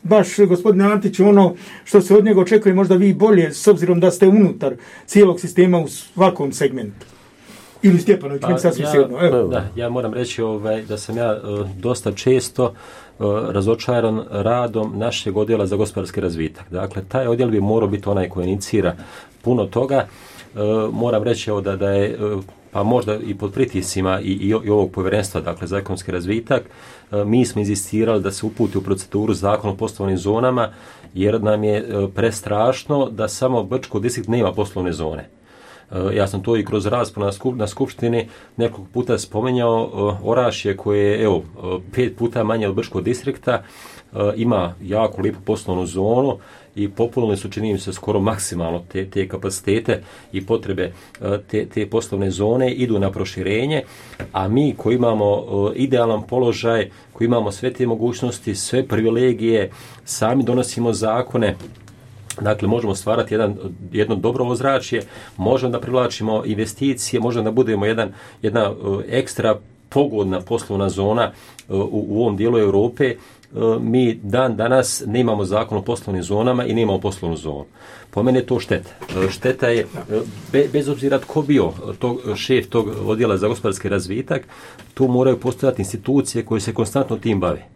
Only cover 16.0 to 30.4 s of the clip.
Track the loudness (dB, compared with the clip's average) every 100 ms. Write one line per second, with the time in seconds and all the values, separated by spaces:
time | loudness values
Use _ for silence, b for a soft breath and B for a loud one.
16 | -6 -4 -4 -2 -6 -6 -10 -8 -6 -8
17 | -6 -2 0 2 2 2 2 2 2 -2
18 | -2 0 -2 -2 -2 -2 0 0 0 -2
19 | B B B -6 0 0 2 -2 2 0
20 | 0 -10 -20 -20 -14 -4 0 0 0 -2
21 | 0 0 0 -2 -2 -2 -2 -2 0 2
22 | 0 -2 -4 -4 -8 -20 -8 -2 2 2
23 | 2 -4 -4 -6 -4 -2 0 -2 -4 -2
24 | 0 0 -2 -2 0 0 2 2 2 -2
25 | -2 -2 -2 -6 -6 -8 -6 -6 -6 -8
26 | -2 -2 -2 -4 0 -2 -2 -20 -20 -20
27 | -6 -4 2 4 4 0 -2 -2 -2 0
28 | 2 2 0 -4 -8 -2 -2 0 -2 -4
29 | -2 -2 0 0 0 0 -4 -6 -8 -4
30 | -2 -2 0 0